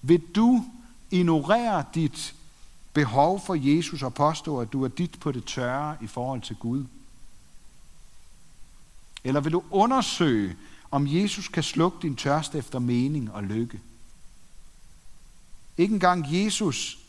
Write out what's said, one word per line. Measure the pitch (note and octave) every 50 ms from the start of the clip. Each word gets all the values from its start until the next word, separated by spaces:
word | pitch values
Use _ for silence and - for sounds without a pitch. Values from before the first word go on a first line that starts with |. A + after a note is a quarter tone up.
Vil | - C3 E3+ E3+ E3 - -
du | G3+ A3+ A#3+ B3+ A#3 - - - - - - - - - -
ignorere | - F3+ F3+ E3+ E3 D#3 C#3 D3+ G#3 A#3+ A#3+ A3+ G3+ E3 C3 - -
dit | E3 D#3+ C3+ - - - - - - - - - - - - - - - - -
behov | D3+ D3 A#2 A2 C3+ C#3+ E3 F#3+ G3 -
for | - F#3
Jesus | D#3 C3 C#3 D3 E3+ D#3+ - - C#3 C3+
og | B2+ -
påstå, | - C#3+ D3+ D#3+ - - D#3+ D3 B2+
at | A#2+ G#2+ -
du | C3+ C3+
er |
dit | B2+ - - F3+ E3+ - -
på | - D#3
det | C3 B2 A2+
tørre | - - C3 B2 B2 B2+ C#3 D3 D3+ D3+ -
i | A2+
forhold | G#2 - B2 B2 C3 C3+ B2
til | A2 - A2+
Gud? | - - A#2 B2 C3+ C3+ B2 - - - - - - - - - - - - - - - - - - - - - - - - - - - - - - - - - - - - - - - - - - - - - - -
Eller | C3 C3 D3
vil | C#3 D#3+
du | D#3+ F3+ - -
undersøge, | F#3+ G3 G#3 A#3+ C4 C4+ A3+ - - - F3+ D3 A#2+ G#2+ G2+ F#2 F2 - - - - - - -
om | - C#3 C#3+
Jesus | C#3+ D3 E3+ G3+ G3+ - - F#3
kan | - - E3+ D3+
slukke | - - F3 E3 F#3 F3+ -
din | - D#3+ C3+
tørst | - - C#3 C#3+ D#3 D#3 - -
efter | D3+ B2 - - B2+
mening | B2 B2 B2 A#2+ B2+ C#3 D3+ D3 A#2+ G#2+
og | G2+ G#2 G2+
lykke? | F#2+ G#2+ A2+ A#2 A2+ - F#2+ - - - - - - - - - - - - - - - - - - - - - - - - - - - - - - - - - - - - - - -
Ikke | - F3 G3+ A3
engang | G3 F#3 F3+ F3+ F3+ D#3 C3+ D#3
Jesus | F3+ G3+ G#3+ F#3+ - A3 E3 B2 - - - - - -